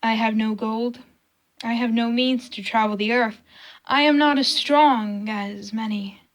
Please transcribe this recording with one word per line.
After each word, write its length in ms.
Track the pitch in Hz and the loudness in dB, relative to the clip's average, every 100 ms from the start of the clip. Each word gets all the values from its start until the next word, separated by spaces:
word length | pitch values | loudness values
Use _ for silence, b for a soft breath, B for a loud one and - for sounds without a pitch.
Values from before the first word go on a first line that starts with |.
I 120 | 226 | 0
have 200 | 226 226 | 0 0
no 200 | 220 220 | 0 -2
gold. 440 | 214 220 220 240 240 - _ _ _ _ _ | -2 -4 -2 -4 -6 -16 _ _ _ _ _
I 120 | 233 | -6
have 180 | 233 247 | -2 0
no 180 | 226 233 | 0 0
means 380 | 233 254 254 - | 0 0 0 -4
to 120 | - | -12
travel 340 | 196 226 214 208 | -4 0 0 0
the 160 | 214 | 0
earth. 280 | 240 226 214 _ B B B - | 0 0 -4 _ B B B -2
I 160 | 277 | 2
am 160 | 294 294 | 4 4
not 200 | 294 277 | 4 2
as 100 | 262 | 0
strong 800 | - - 285 302 254 214 208 208 | -2 2 4 6 4 0 -4 -6
as 440 | 214 202 202 202 | -6 -6 -10 -8
many. 480 | 220 220 208 196 190 _ | -6 -4 -6 -6 -12 _